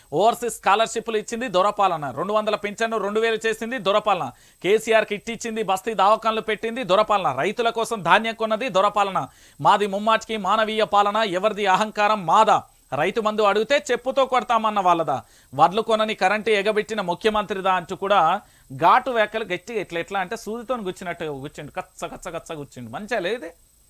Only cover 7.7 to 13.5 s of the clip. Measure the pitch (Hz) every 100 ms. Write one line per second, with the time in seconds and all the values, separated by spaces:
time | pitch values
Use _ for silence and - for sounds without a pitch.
7.7 | 226 220 226 170 196 226 220 220 220 262
8.7 | 185 208 202 196 180 131 _ - - 151
9.7 | 202 202 196 214 220 - 220 185 220 214
10.7 | 220 208 202 202 208 220 175 214 202 202
11.7 | 185 214 208 208 214 160 196 214 156 -
12.7 | _ - 135 175 233 214 214 208